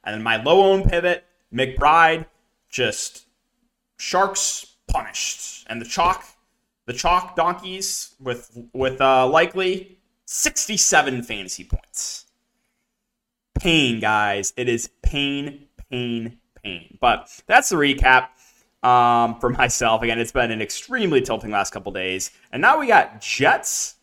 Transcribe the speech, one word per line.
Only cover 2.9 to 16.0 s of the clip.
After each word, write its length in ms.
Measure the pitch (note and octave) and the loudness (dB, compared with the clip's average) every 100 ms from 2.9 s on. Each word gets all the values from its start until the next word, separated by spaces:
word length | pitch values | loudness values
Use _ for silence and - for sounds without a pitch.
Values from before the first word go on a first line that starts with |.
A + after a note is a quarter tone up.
| - - - _ _ _ _ _ _ _ _ | -4 -10 -14 _ _ _ _ _ _ _ _
Sharks 800 | - F#3 G3 F#3+ - - - _ - | -2 0 0 -2 -4 -6 -14 _ -6
punished. 800 | - A2 - - - - - - | -6 -4 -8 -8 -8 -14 -18 -12
And 120 | A#2 | -12
the 60 | A#2 | -6
chalk, 380 | - F3 F#3+ - _ _ _ _ _ - | 0 0 0 -8 _ _ _ _ _ -12
the 60 | |
chalk 420 | - E3+ F3+ F#3 | -4 2 0 0
donkeys 800 | - E3 F3+ F#3+ F#3+ F#3+ - - _ | -2 -2 -2 -10 -8 -8 -8 -12 _
with, 360 | C3 A#2+ - A#2+ A#2+ | -8 -8 -10 -20 -14
with, 280 | C3 C3 C3 | -4 -4 0
uh, 260 | C3+ C3 C3 | 2 4 4
likely 720 | D#3 F3 F#3 F#3 F#3+ - _ _ _ | 4 2 -2 -4 -4 -10 _ _ _
sixty-seven 1000 | - - D4 - - G#3+ - D#3+ C#3 B2+ | -12 -4 -4 -4 -4 0 2 2 2 -6
fantasy 400 | A#2+ G#2 F#2 - | -8 -12 -10 -14
points. 600 | F2+ - _ - - - _ _ _ _ _ _ _ _ _ _ _ _ _ - | -8 -8 _ -12 -10 -12 _ _ _ _ _ _ _ _ _ _ _ _ _ -4
Pain, 400 | F3 E3 C3 A2+ | 2 2 2 0
guys. 540 | A2 G#2+ G#2 G2+ G2 - | 0 0 0 -2 -4 -4
It 120 | B2 | -2
is 200 | A#2 - _ | -2 -4 _
pain, 640 | - C#3+ C#3+ C#3+ C#3+ C#3 _ - - | -4 -2 -2 -4 -6 -12 _ -20 -10
pain, 480 | B2 | -8